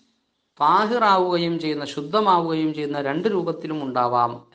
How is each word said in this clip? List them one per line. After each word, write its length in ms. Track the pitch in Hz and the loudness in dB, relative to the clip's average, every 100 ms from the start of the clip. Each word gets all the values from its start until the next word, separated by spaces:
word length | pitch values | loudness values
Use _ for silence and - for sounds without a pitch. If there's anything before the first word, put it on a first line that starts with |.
| _ _ _ _ _ - | _ _ _ _ _ -2
താഹിറാവുകയും 920 | 147 185 214 240 220 190 180 175 170 165 | 2 4 2 2 4 4 4 0 0 -2
ചെയ്യുന്ന, 260 | 156 147 143 | -2 -4 -6
ശുദ്ധമാവുകയും 840 | - 143 202 214 180 165 160 156 | -8 -2 0 4 2 2 -2 -2
ചെയ്യുന്ന 260 | 151 147 143 | -2 -4 -4
രണ്ട് 260 | 143 151 202 | -2 -2 -2
രൂപത്തിലും 500 | 196 165 160 160 156 | -2 -4 -6 -6 -8
ഉണ്ടാവാം 500 | 139 127 123 123 120 120 - | -4 -2 0 2 0 -2 -16